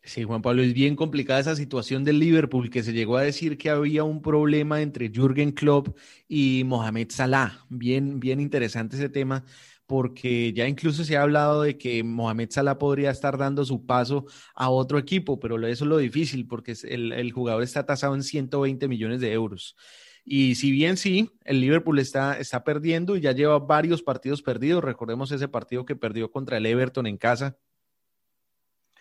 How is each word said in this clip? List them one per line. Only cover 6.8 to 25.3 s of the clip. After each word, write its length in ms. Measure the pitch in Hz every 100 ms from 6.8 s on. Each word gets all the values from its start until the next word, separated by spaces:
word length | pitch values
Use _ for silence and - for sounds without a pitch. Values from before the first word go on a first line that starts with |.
| 110 110 113
Salah. 540 | - 127 135 117 - _
Bien, 520 | 127 120 131 139 139
bien 200 | 127 131
interesante 560 | 143 143 117 117 110 135
ese 120 | 139
tema, 360 | 139 131 135 131 - - _ _
porque 640 | 135 127 123 127 120 117
ya 140 | 117 123
incluso 380 | 143 165 147
se 120 | 156 147
ha 60 |
hablado 400 | 147 147 147 151
de 160 | 147 147
que 240 | 127 117
Mohamed 480 | 113 117 117 110 117
Salah 280 | - 139 139
podría 320 | 143 139 139
estar 280 | 131 143 135
dando 260 | 139 139
su 220 | 135 127 -
paso 400 | 127 123 143 139 - -
a 140 | - 127
otro 300 | 131 127 147
equipo, 400 | 147 190 175 131
pero 160 | 113 113
lo, 120 | 117
eso 160 | 120
es 40 | 147
lo 100 | 156
difícil, 480 | 127 127 156 131 120
porque 260 | 117 -
es 120 | 113
el, 280 | - 123 117
el 200 | 120 123
jugador 300 | 123 120 113
está 240 | 123 147 139
tasado 280 | 135 143
en 80 | 139
ciento 380 | 135 151 131 143
veinte 280 | 139 135 139
millones 320 | 120 110 123
de 120 | 120
euros. 440 | 110 110 98 - _ - - - _
Y 340 | - 139 135 120
si 140 | 139
bien 260 | 135 160 185
sí, 340 | 202 185 220 _
el 160 | - 135
Liverpool 380 | 127 156 165 147
está, 400 | 131 139 139 139
está 260 | 135 127
perdiendo 520 | 135 151 160 165 175 202
y 40 |
ya 120 | 147
lleva 260 | 131 147 147
varios 440 | 139 156 156 165
partidos 400 | 170 123 131 143
perdidos. 420 | - 113 139 175
Recordemos 460 | 139 120 113 117 135